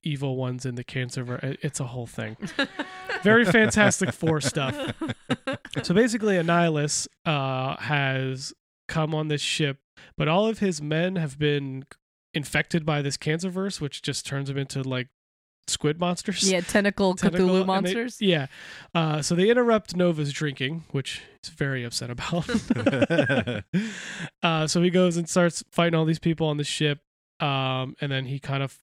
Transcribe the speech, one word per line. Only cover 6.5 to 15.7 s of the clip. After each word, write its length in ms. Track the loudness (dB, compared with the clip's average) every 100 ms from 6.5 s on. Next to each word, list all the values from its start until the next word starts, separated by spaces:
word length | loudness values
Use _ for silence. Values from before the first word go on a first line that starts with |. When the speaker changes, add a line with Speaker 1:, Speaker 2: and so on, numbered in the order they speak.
| 4 4 2 0 -2 -6 _
Speaker 1:
uh, 520 | -2 0 0 -2 -4 -4
has 760 | -2 0 2 0 -2 -4 -10 -14 _ _ -6
come 260 | -2 0
on 140 | 0 0
this 120 | -2
ship, 360 | -2 0 0 -2 _ -20 -20 -2
but 100 | 2
all 220 | 4 2
of 100 | 2
his 240 | 0 0
men 320 | -2 0 0 0
have 220 | -4 0
been 460 | 0 0 -2 -8 -12 -20 _ _ _
infected 500 | -6 -2 -2 0 -2
by 160 | 0 0
this 140 | 0 -4
Cancerverse, 640 | -2 -2 -2 -4 -6 -4
which 220 | -8 -6
just 240 | -6 -6 -6
turns 220 | -6 -4
them 80 | -4
into, 240 | -4 -4
like, 260 | -4 -4 -6 _ _ _ _ _
squid 320 | -6